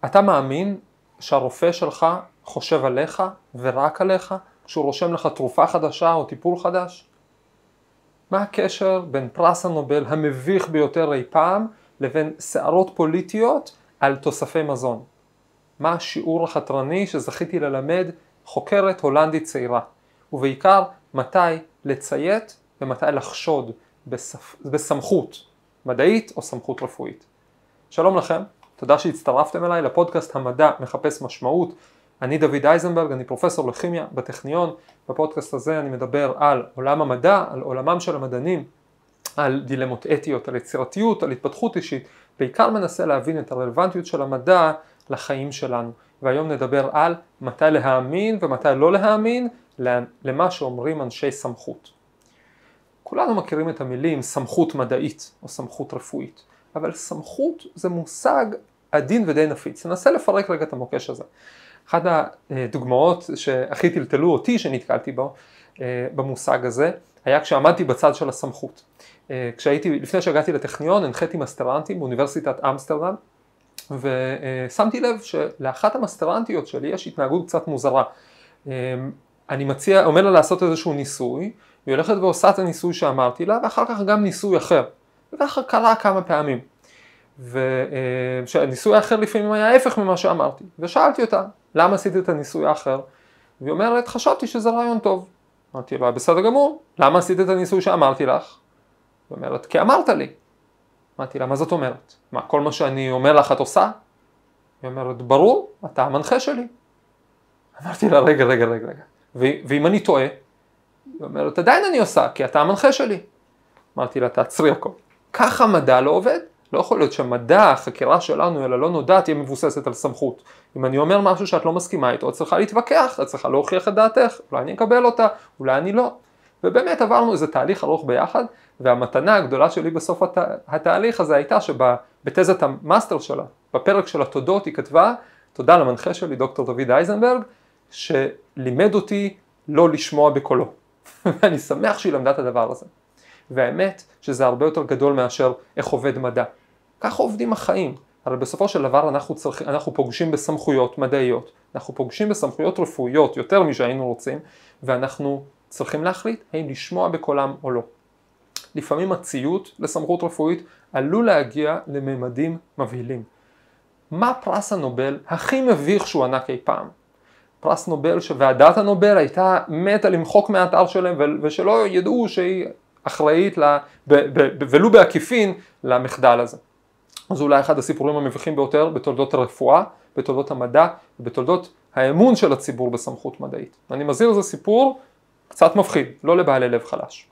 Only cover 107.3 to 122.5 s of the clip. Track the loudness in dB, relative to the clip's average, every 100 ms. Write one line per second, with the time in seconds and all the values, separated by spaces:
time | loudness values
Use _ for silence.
107.3 | _ _ _ _ -16 -14 -2 4 6 6
108.3 | 6 4 4 2 0 -8 -14 -20 _ _
109.3 | -2 -2 -2 -2 0 2 2 2 2 2
110.3 | -4 _ _ _ _ _ _ -20 -16 -12
111.3 | -4 -4 0 4 4 4 0 2 2 0
112.3 | 0 -2 2 2 4 4 4 -2 -4 -8
113.3 | _ _ _ _ _ _ -6 -4 0 0
114.3 | 2 0 4 4 4 -2 -10 _ _ _
115.3 | 0 0 4 4 4 6 4 6 2 2
116.3 | 0 -4 _ _ -2 0 2 0 0 -4
117.3 | -4 4 6 8 6 -2 -4 2 2 2
118.3 | 0 0 0 -2 0 0 -2 4 4 4
119.3 | -4 -4 -2 -2 -2 -6 -4 -6 -4 -6
120.3 | -6 _ -20 _ -6 -2 0 2 4 4
121.3 | 2 0 0 0 -2 -4 -2 0 0 -4
122.3 | -6 0